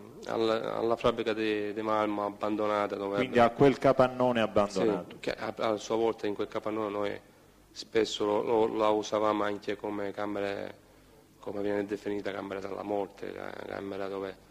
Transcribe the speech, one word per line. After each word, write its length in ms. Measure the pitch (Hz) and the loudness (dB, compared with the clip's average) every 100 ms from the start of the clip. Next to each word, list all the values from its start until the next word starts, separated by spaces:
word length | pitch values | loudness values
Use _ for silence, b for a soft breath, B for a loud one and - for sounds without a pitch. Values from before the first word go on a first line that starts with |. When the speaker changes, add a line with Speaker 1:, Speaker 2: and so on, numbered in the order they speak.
| 104 208 - | -14 -14 -6
Speaker 1:
alla, 480 | 113 113 110 107 107 | 0 2 0 -2 -2
alla 180 | 113 117 | 0 2
fabbrica 380 | 123 117 113 | 2 2 0
di, 400 | 107 110 104 104 | 0 0 0 -2
di 80 | 104 | -4
marmo 440 | 110 107 107 104 104 | 0 2 2 0 -2
abbandonata. 680 | 101 107 107 107 104 101 101 | -2 -2 0 2 2 0 -2
Dove 200 | 98 101 | -2 0
Speaker 2:
Quindi 240 | 127 120 | 2 4
Speaker 1:
abbiamo 100 | 117 | 4
Speaker 2:
a 20 | |
quel 260 | - 139 127 | 6 6 6
capannone 640 | 139 131 127 127 127 117 | 4 6 4 4 2 2
abbandonato. 760 | 104 104 101 - 113 95 85 - | 2 2 2 2 2 2 -2 -8
Speaker 1:
Sì, 40 | |
che 140 | - - | -6 -4
a, 180 | 113 110 | -6 -2
a 180 | 117 104 | -2 -2
sua 220 | - 113 | 0 2
volta 280 | 113 110 104 | 2 0 -2
in 60 | 98 | -2
quel 120 | 104 | -4
capannone 420 | 110 110 107 107 | -6 -4 -4 -2
noi 300 | 101 101 101 - b b b b | -2 -4 -6 -12 b b b b
spesso 540 | - - 113 104 - 104 | -18 -2 0 2 0 0
lo, 160 | 104 | 2
lo, 260 | - 113 113 | 2 4 4
la 160 | 110 107 | 4 4
usavamo 540 | 107 104 107 107 107 | 2 2 0 2 2
anche 320 | 104 101 - 101 | 0 -4 -6 -6
come 360 | 104 104 101 | -6 -4 -6
camere, 640 | 98 104 101 101 101 98 - - b b b b - | -6 -6 -4 -4 -4 -8 -12 -20 b b b b -16
come 220 | 101 101 | -10 -4
viene 240 | 104 101 101 | -2 0 -2
definita 460 | 101 101 101 98 | -4 -4 -4 -4
camera 300 | 98 98 98 | -6 -6 -8
della 220 | 98 98 | -8 -8
morte, 500 | 101 104 95 - 98 | -4 -2 -4 -8 -10
la 160 | 95 95 - - | -10 -10 -10 -8
camera 400 | 98 98 98 98 | -8 -6 -6 -6
dove 300 | 98 98 - b | -6 -6 -10 b